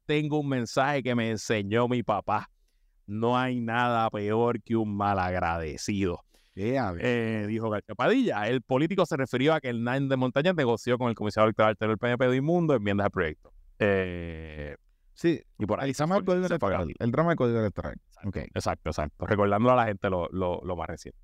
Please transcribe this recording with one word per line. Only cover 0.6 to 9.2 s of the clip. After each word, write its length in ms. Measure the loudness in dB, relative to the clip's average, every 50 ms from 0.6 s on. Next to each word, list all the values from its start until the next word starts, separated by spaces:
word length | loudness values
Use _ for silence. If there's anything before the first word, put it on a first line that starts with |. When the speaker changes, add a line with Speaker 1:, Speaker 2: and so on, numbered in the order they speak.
| -2 0 0 0 2 2 0 0 0
Speaker 1:
que 120 | 0 0
me 140 | 0 0 0
enseñó 560 | -2 -4 -2 -2 -2 0 0 0 2 2 2
mi 160 | 2 0 0 0
papá. 460 | 0 -2 -2 0 -2 -2 -2 -4 -8 _ _ _ _ _ _ _ _ _ _ _
No 320 | -10 -4 -2 0 2 2
hay 220 | 2 0 0 -2 -2
nada 500 | -2 -2 0 2 2 2 2 2 0 0
peor 520 | -2 -2 -2 0 2 2 2 2 0 -2
que 140 | -2 0 0
un 200 | 0 0 0 -2
malagradecido. 1300 | 0 0 2 2 2 0 0 0 0 0 0 0 -2 -4 -6 -8 -6 -4 -2 0 0 0 0 -2 -4 -8 _ _ _ _ _ _
Speaker 2:
Yeah, 380 | -4 -2 -2 0 0 -2 -2 -4 -2
Speaker 1:
Eh, 460 | -2 0 0 0 0 -2 -2 -4 -2
dijo 220 | -4 -4 -2 -2 -2
García 240 | -4 -4 -6 -8 -6
Padilla. 520 | -2 0 2 2 2 2 0 0 -2 0
El 140 | 0 -2 -2 0
político 420 | 0 0 0 0 0 0 0 0
se 100 | 0 0
refirió 380 | -2